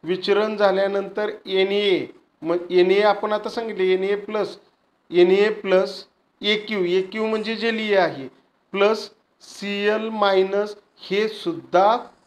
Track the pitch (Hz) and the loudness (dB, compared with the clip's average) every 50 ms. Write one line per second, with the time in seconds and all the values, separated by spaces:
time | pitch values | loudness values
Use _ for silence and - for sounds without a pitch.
0 | - 156 185 185 185 - 202 202 214 220 220 202 208 196 190 190 196 196 196 202 | -4 -4 -4 -4 0 0 2 2 2 0 0 2 2 2 2 2 0 0 -2 -4
1 | 196 190 185 - 214 208 - - _ 208 190 190 190 190 202 202 208 202 185 160 | -6 -6 -6 -6 -6 -6 -6 -10 _ -4 0 0 2 2 2 0 2 2 0 0
2 | 131 - - - _ _ _ _ - 160 170 175 175 175 180 180 180 180 190 202 | -2 -6 -12 -20 _ _ _ _ -4 -4 -2 -2 -4 0 2 4 4 4 4 4
3 | 208 208 202 202 - 214 214 214 208 226 208 - 226 226 208 185 190 185 185 185 | 4 4 2 2 0 -4 -4 -4 -4 -6 -8 -6 -8 -6 -4 -2 0 0 2 0
4 | 190 196 202 202 202 208 214 214 196 - - - _ _ _ _ _ _ _ _ | 0 -2 -4 -4 -4 -6 -4 -4 -4 -4 -8 -14 _ _ _ _ _ _ _ _
5 | _ _ 165 175 175 180 185 196 208 214 214 214 - 196 185 185 190 185 - - | _ _ 4 4 6 6 6 4 4 2 0 -4 -2 2 2 2 2 0 -6 -12
6 | - _ _ _ _ _ _ _ - 208 214 214 208 - 214 202 180 175 180 190 | -18 _ _ _ _ _ _ _ -2 -2 -2 -2 -2 -6 -4 -2 -2 0 0 0
7 | 185 185 - 220 220 220 220 214 214 208 226 214 226 233 226 220 220 214 202 190 | 0 -2 -4 -4 -2 -2 -2 -2 -2 -4 -6 -4 -2 -2 -2 -2 -2 0 2 2
8 | 180 160 143 135 135 127 _ _ _ _ _ _ _ _ - 190 196 208 220 220 | 2 0 -2 -8 -14 -14 _ _ _ _ _ _ _ _ -2 2 2 2 2 0
9 | - - _ _ _ _ _ _ _ - - - - 202 202 202 202 208 214 220 | -4 -14 _ _ _ _ _ _ _ -20 -18 -12 -8 -6 -4 -2 0 0 0 0
10 | 220 220 220 214 208 196 196 190 190 190 196 202 208 208 208 - _ _ _ _ | -2 -6 -4 0 0 2 4 4 2 2 0 -2 -2 -4 -6 -16 _ _ _ _
11 | - - 190 202 214 220 214 - - 175 165 - - - - 175 190 202 226 247 | -10 -4 -2 -2 -2 -2 -4 -6 -8 -8 -8 -8 -10 0 2 4 4 4 4 2
12 | - - _ _ _ | -2 -10 _ _ _